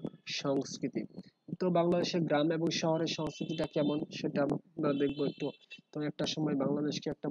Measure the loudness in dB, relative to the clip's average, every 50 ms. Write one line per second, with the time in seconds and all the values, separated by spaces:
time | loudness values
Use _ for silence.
0 | -6 -10 -10 -12 _ -8 -8 -4 -2 0 0 0 0 -2 -6 -6 -6 -4 -4 -4
1 | -6 -6 -10 -16 -18 -18 -20 _ _ -10 -6 -2 0 2 4 4 4 4 4 2
2 | 2 2 0 0 2 2 4 4 4 2 2 2 0 0 0 0 2 2 2 2
3 | 0 0 -2 -2 -4 -4 -4 -6 -6 -4 -2 -2 -4 -2 0 0 2 2 2 0
4 | -2 -4 -6 -6 -4 -2 0 0 0 0 0 -2 -4 _ _ -2 0 0 2 2
5 | 2 2 2 0 0 -2 -2 -2 -4 -4 -6 -8 -14 _ -20 -20 -20 _ -6 -4
6 | -4 -4 -2 -2 -4 -4 -2 0 0 0 2 2 2 2 2 2 0 0 -2 -2
7 | -4 -4 -6 -4 -4 -2